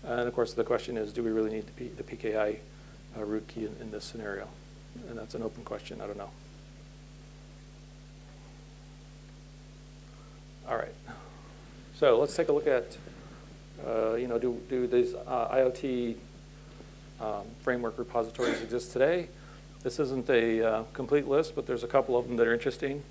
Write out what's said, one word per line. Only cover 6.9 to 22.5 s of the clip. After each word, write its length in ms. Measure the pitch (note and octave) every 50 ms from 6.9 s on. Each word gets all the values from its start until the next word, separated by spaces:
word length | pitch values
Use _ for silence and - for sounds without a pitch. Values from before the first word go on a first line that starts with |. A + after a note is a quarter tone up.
| - - - - - - - - - - - - - - - - - - - - - - - - - - - - - - - - - - - - - - - - - - - - - - - - - - - - - - - - - - - - - - - - - - - - - - - - - - - B2
All 80 | A#2+
right. 160 | A2+ - - - - - - A2+ - - - - - - - - - - - - - - - -
So 220 | - D#3 C#3 A#2 A#2
let's 160 | C#3+ D3 -
take 120 | - E3
a 60 | - C#3+
look 140 | D3 D#3
at, 280 | D3+ C3+ B2 A#2 - - - - - - - - - - - - - - - - - - - -
uh, 280 | - A2+ A2+ A2 A2 A2+
you 140 | A#2 B2+
know, 100 | B2 A#2
do, 240 | A#2 B2 B2 A#2 A#2 - -
do 180 | C3+ B2+ B2
these, 260 | A#2+ B2 B2 A#2+ - -
uh, 360 | - - - C3 A#2+ A2+ -
I 120 | - C3 C3
O 80 | C3
T, 440 | B2+ - - C3+ B2+ B2 A#2+ A#2 A2+ - - - - - - - - - - - - - - - - - - - - -
um, 240 | A2+ G#2+ G#2 G2+ G2+ A2+ A2+ - -
framework 340 | C#3 B2 A#2+ A#2+ A2 -
repositories 640 | - A#2+ - - A#2+ A2+ A2 - - B2 A#2 - A2+
exist 320 | A2+ G#2+ A2+ B2 - - -
today? 340 | B2+ C3 D3+ F3 F3+ E3+ - - - - - - - - - - - -
This 160 | A#2+ - -
isn't 300 | A2+ B2+ C3+ C3 A#2 -
a, 340 | C3 A#2 A2+ A#2 A2+ A2+ A2+
uh, 200 | A2 G#2+ A2 A2 - -
complete 340 | - B2+ A#2+ C#3+ D3 C3+
list, 280 | C#3 C#3 D3 D#3+ - -
but 120 | C#3 C3
there's 160 | - B2 A#2 A#2+
a 40 |
couple 300 | A#2+ - C3+ C3 - B2
of 100 | A#2+ B2
them 100 | B2 A#2+
that 100 | A#2 A#2
are 60 | A2+